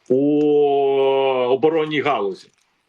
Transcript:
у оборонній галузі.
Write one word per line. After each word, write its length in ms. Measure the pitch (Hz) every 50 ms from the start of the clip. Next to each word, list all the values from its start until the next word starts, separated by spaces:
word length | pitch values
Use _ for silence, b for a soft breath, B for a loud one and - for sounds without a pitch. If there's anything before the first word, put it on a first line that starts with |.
| _ -
у 320 | 127 135 143 147 151 147 147 147 147 147 143 143 139 139 139 139 139 135 135 135 135 135 135 135 131 127 123 123
оборонній 500 | 135 135 160 156 165 160 156 151 151 143
галузі. 480 | 127 147 131 110 101 98 90 - - - _ _ _ _ _ _ _